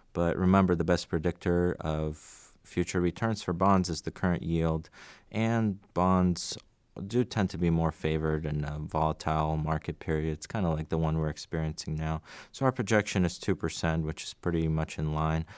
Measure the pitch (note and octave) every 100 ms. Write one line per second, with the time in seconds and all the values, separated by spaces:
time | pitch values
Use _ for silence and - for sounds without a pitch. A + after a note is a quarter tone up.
0 | _ F2 E2+ - F#2 G2 F#2 E2+ E2 F2
1 | - E2+ F2 - F2 F2 F2 - D#2+ D#2
2 | D#2 D2+ - - - _ - - F2 F#2
3 | F2 - A2+ A2 - E2+ F#2+ F#2+ F2+ D#2+
4 | - - F#2 F2 E2 E2 E2 D#2+ - -
5 | - - _ G#2+ A2+ A#2 A2 F#2+ - E2+
6 | F#2 F#2 F2+ E2+ - - _ _ _ -
7 | G2 A#2+ A#2+ A2+ F#2+ E2 F2 E2 D#2+ -
8 | D#2 D#2 D#2 D#2 D#2 D2 D2 D2+ D2+ D#2
9 | D#2 D#2 - D#2 D#2 D#2 D2+ D#2 - D#2+
10 | - D#2 D#2+ D#2 - A2+ F2 D#2 D#2+ D#2+
11 | D#2+ D#2+ D#2 - - E2 D#2 D#2 - D#2
12 | D#2 D#2+ - - - - C3+ B2 G2+ A2
13 | G2+ G2+ F2 - - F2 E2 - E2 D#2+
14 | D#2 D#2+ - - F2 E2+ D#2+ D#2 D#2 -
15 | D#2 D#2 D#2 D#2+ D#2+